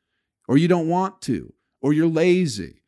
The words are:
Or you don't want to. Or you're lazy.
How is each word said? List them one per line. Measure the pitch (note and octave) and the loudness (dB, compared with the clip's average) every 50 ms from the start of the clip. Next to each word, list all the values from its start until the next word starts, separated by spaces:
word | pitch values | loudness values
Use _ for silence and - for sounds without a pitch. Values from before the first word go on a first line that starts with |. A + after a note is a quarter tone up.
| _ _ _ _ _ _ _ _ _ - | _ _ _ _ _ _ _ _ _ 0
Or | B2 D3 | 2 2
you | E3+ E3+ | 4 4
don't | F3+ F3 D#3+ D#3+ | 2 0 0 -2
want | F3 F#3 F#3+ F#3+ - _ - | -2 -2 -2 -4 -6 _ -8
to. | - A#2 D#2 A#1+ - - _ _ _ _ - | -6 -6 -6 -6 -12 -20 _ _ _ _ -6
Or | - C#3+ D3+ | -2 0 0
you're | D3+ E3 E3+ | 2 2 0
lazy. | D#3+ D#3+ E3+ F3+ F3+ F#3 F3+ C#3+ G#2+ G#2 E2+ C2+ - _ _ | 2 2 2 2 2 2 0 -2 -4 -8 -10 -12 -14 _ _